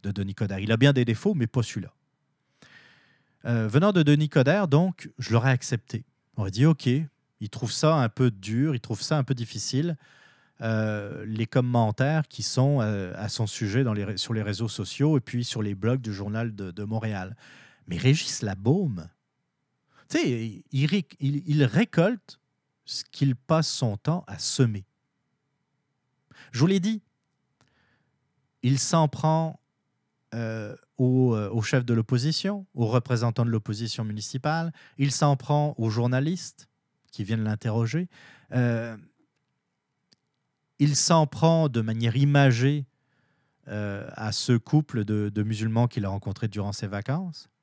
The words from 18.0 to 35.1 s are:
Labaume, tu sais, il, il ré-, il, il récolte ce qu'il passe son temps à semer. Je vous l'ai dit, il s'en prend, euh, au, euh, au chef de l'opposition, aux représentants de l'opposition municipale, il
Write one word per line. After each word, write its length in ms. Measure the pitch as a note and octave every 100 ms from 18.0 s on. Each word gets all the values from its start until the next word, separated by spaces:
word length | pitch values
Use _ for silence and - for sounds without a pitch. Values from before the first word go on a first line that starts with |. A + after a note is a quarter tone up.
| B2+ D#3 - -
Labaume, 680 | G#2+ F#2+ G2+ F3 F3 F#2 D#2+ _ _ _ _ _ _ _ _ _ _
tu 80 | D#4+
sais, 280 | B3+ A#2+ A2+
il, 180 | - -
il 140 | C#3 D3
ré-, 200 | G3 D#3 -
il, 240 | C#3 C#3+ E3
il 160 | D3+
récolte 760 | C3 D#3+ A#3 - F3+ A#3+ - - _ _ _ _ -
ce 180 | -
qu'il 320 | - - C#3 B2
passe 320 | - D#3+ D#3
son 300 | - A#2+ G2
temps 260 | - F3 -
à 120 | -
semer. 460 | - - B2 G#2 F#2+ _ _ _ _ _ _ _ _ _ _ _ _ _ _ - -
Je 80 | A#2
vous 80 | D#3+
l'ai 120 | G3
dit, 220 | F#3+ A3 _ _ _ _ _ _ _ _ _ _ _ _ _ _ _ _
il 160 | B2 C3+
s'en 280 | - E3 D3+
prend, 520 | - D#3 D#3+ D#3+ - _ _ _ _ _ _ _
euh, 420 | A#2+ A2+ A2 G#2+ A2 _ -
au, 380 | B2+ B2+ B2+ A2
euh, 140 | G#2
au 100 | A#2
chef 240 | G#2+ C3+ A#2+
de 80 |
l'opposition, 720 | A#2 A2 B2 C#3+ D#3 G3 G3+ F#3+
aux 140 | C3 A2+
représentants 580 | B2 - A#2+ A#2 A2+ A#2
de 40 |
l'opposition 540 | A2+ - G#2 A2+ -
municipale, 680 | G#2+ G#2+ G2+ C3+ D3+ D#3+ E3 - - -
il 140 | C#3